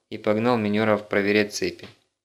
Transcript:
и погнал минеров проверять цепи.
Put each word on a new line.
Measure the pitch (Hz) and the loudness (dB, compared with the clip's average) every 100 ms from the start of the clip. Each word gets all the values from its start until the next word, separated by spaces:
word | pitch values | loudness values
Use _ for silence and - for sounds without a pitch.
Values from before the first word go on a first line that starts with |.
| _ | _
и | 107 | -6
погнал | 110 107 120 120 | -2 0 2 0
минеров | 104 104 110 104 - | 0 0 2 0 0
проверять | 104 98 107 104 | -2 2 2 0
цепи. | - 90 - - - _ _ | -4 -6 -8 -16 -20 _ _